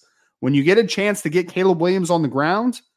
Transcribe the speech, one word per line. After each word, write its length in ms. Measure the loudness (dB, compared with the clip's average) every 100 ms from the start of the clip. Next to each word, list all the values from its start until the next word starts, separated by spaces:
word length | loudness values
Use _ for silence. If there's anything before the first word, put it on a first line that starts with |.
| _ _ _ _
When 140 | 0
you 100 | 2
get 140 | 4 4
a 100 | 2
chance 340 | -2 -2 -2
to 80 | -2
get 200 | -2 -2
Caleb 320 | 0 0 2
Williams 280 | 0 0 0
on 120 | 0
the 60 | 0
ground, 540 | -2 0 0 -2 -6 _